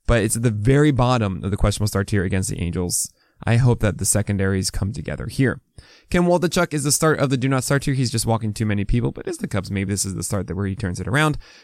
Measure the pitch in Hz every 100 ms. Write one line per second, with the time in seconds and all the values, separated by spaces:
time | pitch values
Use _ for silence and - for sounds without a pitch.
0 | - 117 104 113 120 104 110 139 151 131
1 | 123 123 104 90 98 98 104 - 104 98
2 | 101 101 92 95 92 - 87 87 90 -
3 | - _ _ _ - 117 127 110 107 78
4 | 98 104 104 98 98 95 92 - 98 -
5 | - 73 - - 127 - - - - -
6 | _ 175 175 175 175 185 175 151 139 -
7 | 160 147 135 131 135 131 - 139 - 131
8 | 120 110 113 113 110 101 107 101 98 120
9 | 127 - - 339 - 101 - 98 98 101
10 | 98 85 - 104 90 90 101 95 95 87
11 | 90 135 156 135 - -